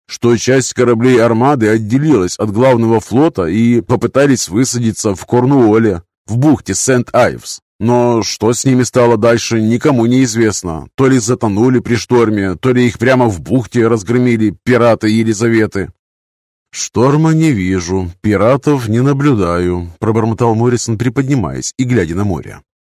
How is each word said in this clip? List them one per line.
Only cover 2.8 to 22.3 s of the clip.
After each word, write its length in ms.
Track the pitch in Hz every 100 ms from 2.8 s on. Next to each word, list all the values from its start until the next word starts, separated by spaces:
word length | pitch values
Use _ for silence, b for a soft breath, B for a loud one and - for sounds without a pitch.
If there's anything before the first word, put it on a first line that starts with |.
| 113 113
флота 460 | - 117 165 - 82
и 340 | 104 117 120
попытались 680 | 110 120 120 131 143 123 -
высадиться 680 | 95 131 123 113 98 110 92
в 100 | -
Корнуолле, 760 | 120 127 143 113 110 113 87 - _ -
в 80 | 113
бухте 380 | 151 135 -
Сент-Айвс. 880 | - - 123 113 117 107 62 - - _ -
Но 400 | 110 123 120 117
что 300 | 101 - 107
с 120 | 123
ними 200 | 131 127
стало 320 | 120 131 120 113
дальше, 440 | 117 117 - 113
никому 460 | 110 120 156 127 117
не 160 | 127
известно. 640 | 127 113 110 95 87 80 -
То 140 | - 131
ли 100 | 131
затонули 640 | 117 127 110 98 123 127
при 160 | - 117
шторме, 580 | - 123 113 104 98
то 160 | 87 127
ли 160 | 123 120
их 100 | -
прямо 320 | 120 127 120
в 120 | 90
бухте 480 | 78 123 110 120 113
разгромили 680 | 113 92 123 123 117 107 87
пираты 460 | - 123 117 110 110
Елизаветы». 840 | 110 113 101 117 113 104 98 87 - _ _ _ _ _ _ _
«Шторма 640 | - - 101 127 151 160
не 180 | 160 160
вижу, 580 | 113 92 95 85 95 90 -
пиратов 680 | 107 98 107 139 - 143 113
не 140 | 113
наблюдаю», 880 | 135 139 143 113 87 87 90 90 87 85
пробормотал 560 | 104 113 110 107 120
Моррисон, 420 | 110 120 120 - 107
приподнимаясь 800 | 123 117 131 143 82 65 - -
и 60 |
глядя 320 | 127 120 82
на 80 | 85
море. 380 | 104